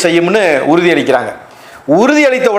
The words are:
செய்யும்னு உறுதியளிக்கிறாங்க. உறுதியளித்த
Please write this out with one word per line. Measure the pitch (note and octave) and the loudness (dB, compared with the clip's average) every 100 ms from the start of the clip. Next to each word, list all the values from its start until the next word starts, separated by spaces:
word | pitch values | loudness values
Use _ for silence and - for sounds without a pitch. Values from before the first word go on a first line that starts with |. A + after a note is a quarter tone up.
செய்யும்னு | E3+ E3+ F3 G#3+ F3+ C#3 C3+ | 0 0 0 0 0 0 0
உறுதியளிக்கிறாங்க. | E3+ F3 D3+ C3 B2+ G#2+ - - - - - - D#3+ | 0 2 0 0 -2 -4 -12 -20 -20 -20 -10 -2 0
உறுதியளித்த | C4 D4+ C#4+ B3+ B3 | 2 2 0 0 0